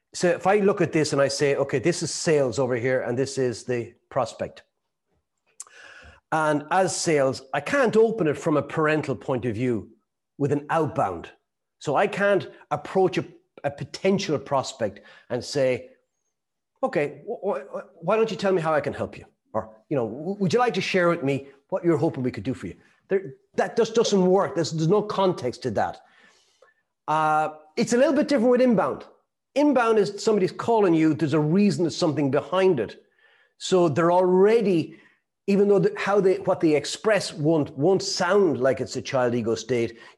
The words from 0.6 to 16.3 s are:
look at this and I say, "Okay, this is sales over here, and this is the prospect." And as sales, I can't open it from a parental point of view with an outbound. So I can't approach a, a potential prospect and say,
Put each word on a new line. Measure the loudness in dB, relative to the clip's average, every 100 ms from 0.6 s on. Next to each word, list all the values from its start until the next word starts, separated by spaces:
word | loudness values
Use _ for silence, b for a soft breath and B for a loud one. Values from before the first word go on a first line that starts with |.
| 2
look | 2
at | 0
this | 2 0
and | 2
I | 0
say, | 2 0 0
"Okay, | -2 0
this | -2 -2
is | -6
sales | -4 0 2 2 0
over | -2 0
here, | 0 -2
and | -2 -2
this | -4 -2
is | -4 -4
the | -6 -6 -6 -14 _
prospect." | -4 -4 -6 -10 -10 _ _ _ _ _ _ _ _ _ _ -20 B B B B B _
And | -2 0 0 0
as | 0 0 0
sales, | 0 2 2 -2 -6
I | -6
can't | -2 0 2 4
open | 4 2 -2
it | 0
from | 0 0
a |
parental | -2 -2 0 0 -2 -6
point | -4 -4 -2
of | -2
view | -2 -2 -6 _ _ _ _ -6
with | -2
an | -2 -2
outbound. | -2 -2 -2 -4 -4 -12 -20 _ _ _ _
So | -2 0
I | 0
can't | 0 0 0 -2 B B
approach | -8 -2 2 2 0
a, | -6 -14 _ -10
a | -8
potential | -8 -14 -4 -2 0 -2 -4
prospect | -2 -4 -4 -6 -8 -8 B B B
and | -8
say, | -6 -2 0 -2 -6 _ _ _ _